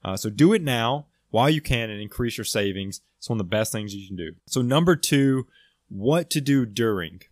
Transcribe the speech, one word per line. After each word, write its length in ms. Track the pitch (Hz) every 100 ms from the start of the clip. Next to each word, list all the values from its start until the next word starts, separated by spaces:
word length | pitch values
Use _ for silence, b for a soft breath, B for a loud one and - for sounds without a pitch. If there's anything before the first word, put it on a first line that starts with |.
Uh, 120 | 98 95
so 120 | 110
do 240 | 104 160
it 100 | 220
now 440 | 151 120 117 143 - _ _
while 200 | 107 131
you 100 | 156
can 300 | - 123 113
and 100 | 104
increase 380 | 104 - 120 -
your 60 |
savings. 560 | 107 110 101 95 98 - _ _
It's 100 | -
one 120 | 117
of 60 | 90
the 40 |
best 220 | 107 110
things 220 | 110 104
you 120 | 101 98
can 100 | 92
do. 180 | 80 78 -
So 140 | 131
number 340 | 123 139 170
two, 520 | 170 - 143 139 131 123 b b b _
what 400 | 98 110 160 170
to 100 | 156
do 260 | 135 139 117
during. 560 | 101 113 101 82 90 -